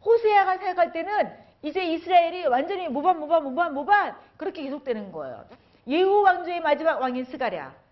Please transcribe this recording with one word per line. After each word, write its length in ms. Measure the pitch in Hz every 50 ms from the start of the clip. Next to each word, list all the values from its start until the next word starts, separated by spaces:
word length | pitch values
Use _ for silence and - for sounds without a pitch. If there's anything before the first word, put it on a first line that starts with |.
| _
호세아가 540 | 427 466 453 453 427 415 403 381 370 370 370
사역할 340 | 392 381 370 359 339 339
때는 400 | - 330 320 381 415 415 285 190 - - - _ _ _
이제 200 | - 302 - 381 370
이스라엘이 640 | 339 320 330 339 349 370 349 339 330 339 370 349
완전히 420 | 294 240 254 285 330 392 370 359 320
모반, 300 | 240 285 294 359 359 320
모반, 240 | 302 294 330 330 294
모반, 300 | 277 254 294 349 339 285
모반 400 | 269 294 - 415 415 381 262 - - - _ _
그렇게 260 | _ 311 370 - 330
계속되는 500 | 285 269 269 294 - 269 233 214 202 190
거예요. 320 | 165 160 143 131 120 104 123 - 240 _ _ _ _ _ _
예후 360 | 226 269 339 370 381 392 415
왕조의 380 | 403 381 359 359 349 349 349 -
마지막 400 | 330 302 294 294 320 330 294 214
왕인 240 | 262 254 247 254 254
스가랴 460 | - - 269 262 220 185 160 139 131 - - _ _